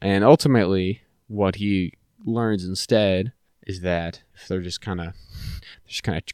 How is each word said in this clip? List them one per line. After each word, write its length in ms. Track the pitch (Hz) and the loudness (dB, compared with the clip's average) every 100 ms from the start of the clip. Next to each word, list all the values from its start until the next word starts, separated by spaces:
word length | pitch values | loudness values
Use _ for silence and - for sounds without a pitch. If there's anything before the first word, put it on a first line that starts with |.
and 220 | 98 98 | 0 4
ultimately, 800 | 110 160 147 120 92 95 92 - _ _ - | 6 6 6 4 4 2 0 -4 _ _ -10
what 280 | 104 95 92 | -2 0 0
he 360 | 101 95 90 - _ _ - | 0 0 -2 -6 _ _ -6
learns 400 | 117 113 104 90 | -2 0 -2 -4
instead 680 | 92 - 113 101 92 110 - _ _ - | -6 0 2 4 2 -2 -8 _ _ -12
is 140 | 92 | -6
that 420 | 90 85 85 - _ | -2 -2 -4 -10 _
if 140 | - - | -18 -6
they're 140 | 95 | -6
just 200 | 90 - | -6 -8
kinda, 320 | 107 90 85 - - - - - - - - | -6 -6 -8 -12 -18 -14 -12 -12 -14 -20 -14
just 160 | - | -8
kinda 180 | - 82 - | -4 -4 -6